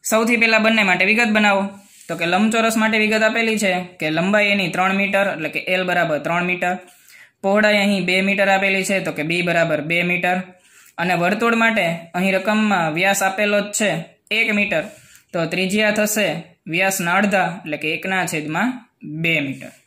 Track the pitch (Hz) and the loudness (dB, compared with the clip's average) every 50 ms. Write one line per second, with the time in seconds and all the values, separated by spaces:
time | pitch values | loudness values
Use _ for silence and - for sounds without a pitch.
0 | - - 226 220 233 226 240 226 226 226 226 220 214 220 226 220 208 190 180 175 | -2 0 0 0 2 2 2 2 2 2 2 4 4 4 2 4 2 2 2 2
1 | 185 196 214 220 247 226 214 220 208 208 196 196 196 196 - - - - - - | 2 2 2 2 2 2 2 4 4 4 2 2 0 -4 -8 -14 -20 -20 -20 -20
2 | - - 170 185 170 170 175 185 214 220 226 226 220 226 220 226 220 220 220 220 | -12 -10 -6 -4 -2 0 2 2 2 2 2 2 2 2 0 0 0 0 2 0
3 | 214 214 220 220 220 220 240 233 226 226 220 208 214 190 180 180 180 175 - _ | 2 2 2 2 2 2 2 0 0 0 0 0 0 0 0 -2 -4 -8 -10 _
4 | 160 156 156 165 170 190 208 208 208 202 202 202 190 165 151 175 185 190 190 196 | -4 -2 -2 0 0 2 2 2 2 2 2 0 0 -2 0 0 0 2 2 0
5 | 202 196 196 196 202 196 165 156 156 151 - 151 - - 185 185 185 180 175 175 | 0 0 0 0 0 0 -2 -4 -6 -6 -6 -6 -4 -2 -2 -2 0 0 0 0
6 | 170 160 151 143 147 160 170 175 175 180 180 175 180 180 185 - - - - _ | 2 0 0 -2 -2 -2 -2 0 0 -2 -2 -2 -2 -4 -4 -4 -8 -18 -20 _
7 | _ - - - - _ _ _ - 196 196 214 214 214 214 208 196 202 202 190 | _ -20 -20 -20 -20 _ _ _ -2 0 2 4 4 4 4 4 2 2 2 0
8 | 175 180 185 190 190 196 196 196 196 196 196 190 196 196 190 196 185 185 196 190 | 0 0 0 2 2 2 2 2 2 2 2 2 2 2 0 0 0 0 -2 -2
9 | 170 160 151 - 147 160 170 175 175 175 170 170 165 160 156 151 143 160 165 175 | -2 -4 -4 -4 -4 -2 -2 -2 0 0 2 2 2 2 0 -2 -2 -2 0 0
10 | 175 175 180 180 180 180 180 185 180 - - _ _ _ _ - - - _ - | 0 0 -2 0 0 0 0 -2 -4 -8 -16 _ _ _ _ -20 -20 -18 _ -4
11 | 170 180 180 170 175 180 208 214 233 233 226 226 226 226 220 220 180 165 170 170 | -2 0 0 2 2 0 0 0 0 0 2 2 2 2 2 2 0 0 -2 -4
12 | - - - 180 185 190 190 190 190 214 214 214 214 214 202 180 165 160 151 165 | -10 -8 -6 -2 0 0 0 0 0 0 0 2 2 2 2 2 0 0 0 0
13 | 185 196 202 196 196 190 190 214 214 208 208 208 196 208 - - 220 196 160 165 | 2 2 2 2 0 -2 0 0 0 0 0 0 -2 -2 -4 -2 0 0 -2 -2
14 | 170 - - _ _ _ 208 220 226 220 214 208 202 196 180 156 151 214 - - | -6 -12 -18 _ _ _ -2 -2 0 0 0 0 0 0 -2 -2 -4 -4 -12 -20
15 | - - - - _ _ - 175 165 160 180 180 190 185 190 214 214 214 208 214 | -20 -20 -20 -20 _ _ -4 -4 -4 -2 -2 -2 -2 -2 0 0 0 2 2 0
16 | 214 208 - 226 202 170 147 165 165 - - _ _ - 156 180 190 190 190 - | 0 0 0 0 -2 -2 -2 -6 -10 -14 -20 _ _ -6 -2 0 0 0 0 -2
17 | 175 170 180 190 208 202 202 190 175 170 170 190 - 160 151 147 - 156 165 170 | -2 0 0 2 2 2 2 0 0 0 -4 -8 -8 -8 -8 -6 -4 -6 -6 -4
18 | - 190 190 185 175 - 175 156 147 151 156 170 208 247 254 254 - _ _ _ | -6 -4 -4 -2 -4 -4 -4 -6 -6 -4 -4 -2 -2 -2 -4 -6 -14 _ _ _
19 | - 156 151 156 165 165 165 151 143 135 131 131 127 - - _ _ | -16 -12 -8 -4 -2 0 0 0 -2 -4 -8 -10 -12 -18 -20 _ _